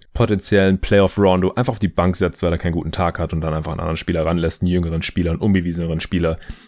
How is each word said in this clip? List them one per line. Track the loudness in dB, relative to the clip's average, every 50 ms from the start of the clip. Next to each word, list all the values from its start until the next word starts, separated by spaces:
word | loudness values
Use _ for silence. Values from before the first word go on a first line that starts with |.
| -4 -10 -2
potenziellen | 0 0 2 2 -2 0 2 2 4 6 4 4 2
Playoff | 2 2 4 4 4 4 4 4
Rondo | 4 4 4 4 2 0
einfach | 0 0 -2 -2 -2
auf | -2
die | -2 -2
Bank | 0 2 0 0 2
setzt, | 2 0 -2 -2 -2
weil | -2 -2 -2
er | 0
keinen | -2 -2
guten | -2 -2 -4 -4
Tag | -2 -2 -2 -2 -2 -2
hat | -4 -4
und | -4 -4
dann | -2 -2 -4
einfach | -4 -4 -6 -6
einen | -4
anderen | -4 -4 -4 -4
Spieler | -4 -2 -2 0 0
ranlässt, | 0 0 0 0 -2 -2 -2 -2
einen | 0
jüngeren | 0 0 0 0 -2 -4 -4
Spieler, | -4 -2 -2 -2 -2
einen | -2 0
unbewieseneren | 0 2 2 2 0 0 -4 -4 -4 -4 -4 -4
Spieler. | -4 -2 -2 0 0 0 -2 -4 -8 -14 -16 -16 -18